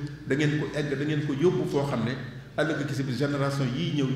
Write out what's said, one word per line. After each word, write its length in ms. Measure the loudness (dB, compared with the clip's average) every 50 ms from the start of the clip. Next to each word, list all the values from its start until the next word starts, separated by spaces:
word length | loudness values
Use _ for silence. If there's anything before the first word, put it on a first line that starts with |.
| -6 -8 -8 -6 -4
da 80 | -2 2
ngeen 240 | 2 4 4 2 2
ko 80 | 0 -2 -2
egg, 140 | -2 -2 -2
da 160 | -2 -2 0
ngeen 220 | 0 0 0 0
ko 80 | 0 2
yóbbu 340 | 4 4 4 4 4 2 0
foo 160 | 0 0 0
xam 180 | 0 0 0 0
ne 120 | 0 -2 -4 -6 -10 -12 -14 -14 -6 -2
ëllëg 320 | 0 0 0 0 0 -2 -2
gi 60 | -2
si 80 | -2
biir 140 | -2 -2 0 0
génération 480 | 0 2 2 2 0 0 0 0 0 0 0
yii 160 | 0 -2 0 0 2
ñëw 80 | 2 2 2